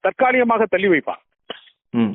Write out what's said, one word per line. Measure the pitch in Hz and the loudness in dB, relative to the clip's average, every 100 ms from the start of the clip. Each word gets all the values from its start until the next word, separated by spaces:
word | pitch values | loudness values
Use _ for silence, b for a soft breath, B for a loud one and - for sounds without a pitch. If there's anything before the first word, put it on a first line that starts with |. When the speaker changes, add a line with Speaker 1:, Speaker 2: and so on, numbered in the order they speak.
Speaker 1:
தற்காலிகமாக | 190 - 254 254 233 226 220 | -6 0 0 2 0 0 0
தள்ளி | 185 196 | 0 2
வைப்பாங்க. | 160 - - _ _ - B B _ _ | 0 -2 -12 _ _ -20 B B _ _
Speaker 2:
ம், | 120 113 | -2 -2